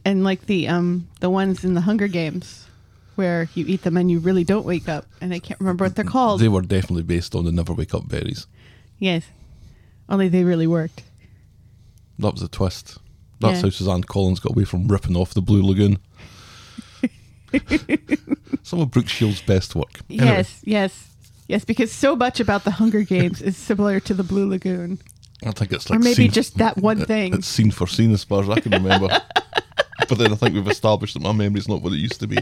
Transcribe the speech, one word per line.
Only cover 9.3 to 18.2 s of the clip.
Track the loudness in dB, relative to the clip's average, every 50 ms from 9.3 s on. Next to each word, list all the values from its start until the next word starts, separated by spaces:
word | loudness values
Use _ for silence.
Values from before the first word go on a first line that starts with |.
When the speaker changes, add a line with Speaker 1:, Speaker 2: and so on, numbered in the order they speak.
| -18 -20 -20 -20 -20 -20 -20 -20 -20 -20 -20 -20 -20 -20 -6 -2
Speaker 1:
Only | 0 2 2 2
they | 4 4 4
really | 2 2 2 2
worked. | 2 2 0 -2 -4 -8 -14 -20 -20 -20 -20 -20 -20 -20 -20 -20 -20 _ -20 -20 -20 -20 -20 -20 -20 -20 -20 -20 _ -8 -4
Speaker 2:
That | -4 -4 -4
was | -4
a | -8
twist. | -8 -4 -2 -2 -2 -2 -6 -14 -20 -20 -20 -20 -20 -20 -20 -20 -20 -8 -2
That's | 0 0 2
Speaker 1:
Yeah. | 2 0
Speaker 2:
how | 0
Suzanne | -2 0 -2 -2 -2 -2 -4
Collins | -4 -2 0 0 0 0 -2
got | -2 -2 0
away | 0 0
from | 0 -2 -2 0
ripping | 0 0 0 0 0 0
off | 0 0 0 -2
the | -2
Blue | 2 4 4 4 6
Lagoon. | 4 4 4 4 4 2 0 -2 -10 _ -20 -20 -20 -20 -20 -20 -20 -20 -20 -20 -20 -18 -20 -20 -20 -8 -6 -6 -6 -6 -10 -20 -20 -20 -20 -10 -4
<laughs> | -4 -4 -2 -2 -2 -2 0 -2 -2 -4 -2 -4 -4 -4